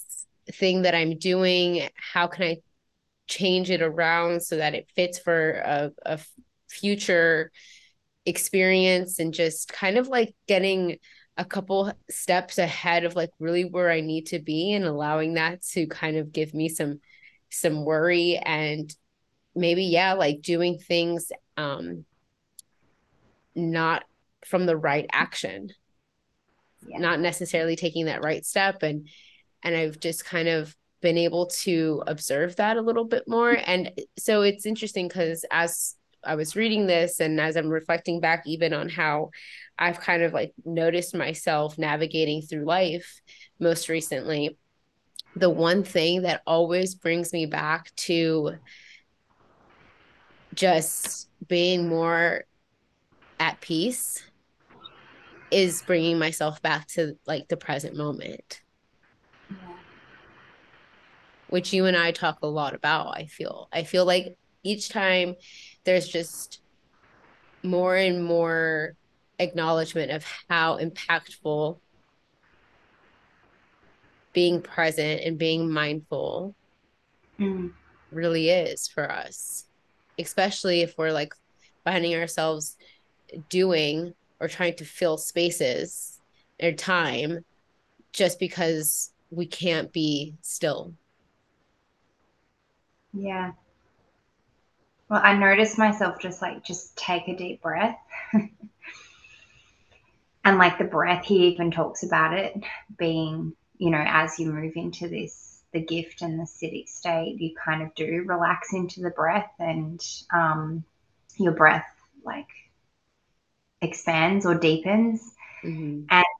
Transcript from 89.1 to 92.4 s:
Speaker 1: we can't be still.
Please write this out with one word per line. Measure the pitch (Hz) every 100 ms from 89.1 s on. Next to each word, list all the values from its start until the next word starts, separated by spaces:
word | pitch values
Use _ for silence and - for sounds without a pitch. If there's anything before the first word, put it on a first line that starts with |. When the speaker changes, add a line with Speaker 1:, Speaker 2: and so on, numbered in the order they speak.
| _ -
Speaker 1:
we | 170 170
can't | - 175 160 -
be | 165 156 147 151 156
still. | - - 160 139 - 165 _ _ _ _ _ _ _ _ _ _ _ _ _ _